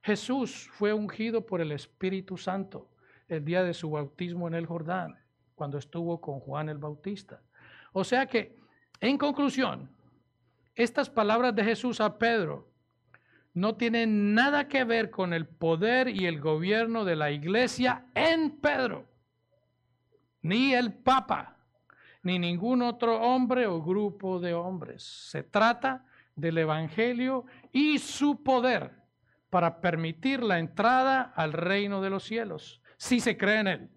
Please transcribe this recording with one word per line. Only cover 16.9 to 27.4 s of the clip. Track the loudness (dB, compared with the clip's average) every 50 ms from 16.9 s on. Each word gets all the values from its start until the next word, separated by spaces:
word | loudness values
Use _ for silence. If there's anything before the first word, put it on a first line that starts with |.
| 0 -2 0
de | 0 0
la | 0 0 -2
iglesia | -2 -4 -4 0 2 2 2 0 0 0 0 0 0 0 -6 -6 _
en | 2 2 2 4 2 0 -2 -2 0
Pedro, | 0 0 0 2 -2 -2 -4 -6 -12 _ _ _ _ _ _ _ _ _ _ _ _ _ _ _ _ _ _ _ _ _ _ _ _ _ _ _
ni | -4 -2 0 2 2 4 4
el | 2 2 0 -4
Papa, | -2 2 4 4 4 4 0 -4 -4 -4 -12 -18 _ _ _ _ _ _ _ -20 _ -20 -20 -20 _ _
ni | -2 -2 0
ningún | 0 0 -2 -2 0 0 0 2 2
otro | 0 -2 0 0 0 2 2
hombre | 2 4 4 4 4 2 2 2 2
o | 2 0 -2 0
grupo | 0 0 0 0 -2 -4 -4 -4 -4 -4 -2
de | -2 -2 -2
hombres. | -2 -4 -6 -6 -8 -10 -12 -14 -16 -16
Se | -18 -18 -18 -18 -10 -10 -10 -10
trata | _ 2 4 4 4 4 2 -2 -4 -4 -4 _ _ _ _ _ _ _
del | -6 -4 -2 0 0
evangelio | 2 2 0 -2 -2 -6 -2 0 0 0 0 0 -2 -2 -2 -4